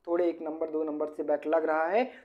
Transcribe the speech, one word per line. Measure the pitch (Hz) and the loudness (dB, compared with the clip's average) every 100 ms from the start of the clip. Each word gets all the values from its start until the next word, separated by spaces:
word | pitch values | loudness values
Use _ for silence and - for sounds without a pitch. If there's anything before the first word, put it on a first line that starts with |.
| - | -2
थोड़े | 175 175 | 2 2
एक | 160 | 0
नंबर, | 156 160 160 | -6 -4 -2
दो | 156 | -2
नंबर | 156 151 151 | -2 -2 -4
से | 151 | -4
बैक | 147 147 151 | -2 0 2
लग | 160 156 | 2 2
रहा | 156 165 | 2 2
है, | 208 254 - | 2 0 -6